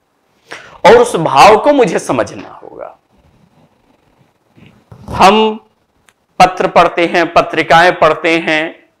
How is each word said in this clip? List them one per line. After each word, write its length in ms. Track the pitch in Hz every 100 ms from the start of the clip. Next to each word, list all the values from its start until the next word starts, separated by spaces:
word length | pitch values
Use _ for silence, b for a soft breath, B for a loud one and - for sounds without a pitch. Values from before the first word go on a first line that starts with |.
| _ _ _ _ B B B B 175
और 100 | 233
उस 200 | 240 208
भाव 420 | 151 135 165 -
को 140 | 294
मुझे 260 | 285 214 170
समझना 500 | - 139 - 107 -
होगा। 500 | - - - - - _ _ _ _ _ _ _ _ _ _ _ _ _ _ _ _ _ _ _ - -
हम 480 | - 190 214 220 220 _ _ _ _ _ _ _ -
पत्र 300 | 180 - 190
पढ़ते 380 | 190 170 175 170
हैं, 260 | 185 165
पत्रिकाएं 600 | - - 151 156 165 175
पढ़ते 460 | 175 165 156 175 165
हैं, 500 | 175 156 160 - _ _